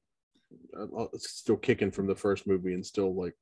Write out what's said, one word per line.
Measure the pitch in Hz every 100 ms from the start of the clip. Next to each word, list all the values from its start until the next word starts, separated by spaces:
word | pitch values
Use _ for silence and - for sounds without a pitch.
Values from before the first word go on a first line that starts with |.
| _ _ _ _ _ - - -
uh, | 104
uh, | 107 113 -
still | - - - 104
kicking | - 113 101
from | - 98
the |
first | 95 101 95 -
movie | 95 92
and | 90 95
still, | - 95
like, | 92 90 -